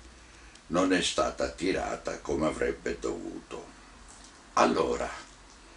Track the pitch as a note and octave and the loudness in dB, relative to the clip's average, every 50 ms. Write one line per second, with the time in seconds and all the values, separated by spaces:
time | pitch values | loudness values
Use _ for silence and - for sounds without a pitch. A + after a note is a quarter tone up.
0 | - - - - - - - - - - - - - - D#2 F2 F#2 F#2 F#2 E2+ | -20 -20 -20 -20 -20 -20 -20 -20 -20 -20 -20 -20 -10 -2 2 2 4 4 4 4
1 | E2 - - - C#2 - - - C2+ C2 - - - F#2+ E2 C2+ A#1+ - - - | 2 2 2 2 2 0 0 -2 -4 -4 -2 -2 -2 0 0 0 0 -2 -4 -4
2 | - - - - - - D2 C#2+ D#2 D2+ - A#1+ B1+ A#1+ - - - B1 A#1 - | -6 -6 -6 -6 -4 -2 0 2 2 0 0 0 -2 -2 -2 -2 -4 -6 -4 -2
3 | A#1 A#1 A1 - G1+ G1+ G1+ - - - - A#1+ - - - - - - - - | -4 -4 -4 -4 -6 -8 -10 -12 -12 -12 -12 -12 -12 -14 -18 -20 -20 -20 -20 -20
4 | - - - - - - - - - - - A2+ - E2 - - D2 B1 A#1+ B1 | -20 -20 -20 -20 -20 -20 -20 -20 -20 -2 4 4 4 6 6 4 2 2 0 -2
5 | - - - - - - - - - - - - - - - | -2 -6 -6 -10 -14 -16 -20 -20 -20 -20 -20 -20 -20 -20 -20